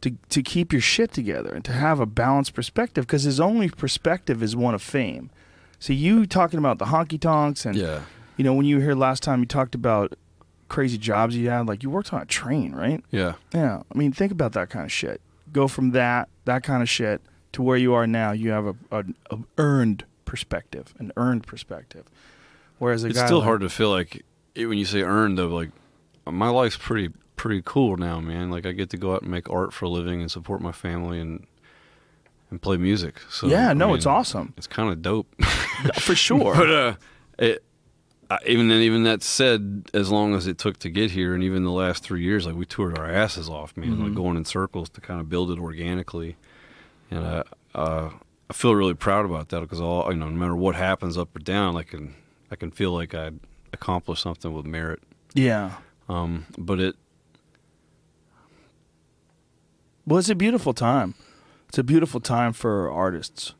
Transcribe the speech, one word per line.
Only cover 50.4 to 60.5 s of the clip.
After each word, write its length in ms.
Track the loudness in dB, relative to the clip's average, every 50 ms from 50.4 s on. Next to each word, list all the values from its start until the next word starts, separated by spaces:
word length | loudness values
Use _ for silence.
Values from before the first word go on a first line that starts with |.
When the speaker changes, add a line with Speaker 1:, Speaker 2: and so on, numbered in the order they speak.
| -2 -2 0
Speaker 2:
what 200 | 0 0 0 0
happens 420 | 0 0 0 0 0 -2 -6 -4 -4
up 180 | -6 -6 _
or 40 | -12
down, 360 | -8 -4 -2 0 0 0 -2
I 80 | -4 -6
can, 320 | -8 -12 -14 -14 -14 -16 -18 _ _ _ _ _ _
I 60 | -14
can 160 | -10 -10 -12
feel 220 | -4 -2 -2 0 0
like 200 | -2 -4 -6 -8
I 180 | -8 -8 -8 -10 -14 -18 -20 -20 _ -20 -18 -16
accomplished 480 | -10 -4 -4 -4 -4 -2 -6 -6 -6 -6
something 300 | -8 -8 -8 -8 -8 -8
with 120 | -8 -8
merit. 380 | -8 -8 -6 -6 -6 -8 -10 _ _ _ _ _ _ 0
Speaker 1:
Yeah. 400 | 2 2 2 2 0 -2 -6 -10 -14 -20 -20 _ _ _ -6
Speaker 2:
Um, 380 | -4 -4 -2 -2 -4 -6 -8 -12 -14 -14
but 220 | -4 -2 0 0
it 160 | 0 0 -2 _ _ _ _ _ _ _ _ _ _ _ _ _ _ _ _ _ _ _ _ _ _ _ _ _ _ _ _ _ _ _ _ _ _ _ _ _ _ _ _ _ _ _ _ _ _ _ _ _ _ _ _ _ _ _ _ _ _ _ _ _ _
Speaker 1:
Well, 140 | 2 4 4
it's 100 | 4 4
a 60 | 2
beautiful 380 | 2 4 2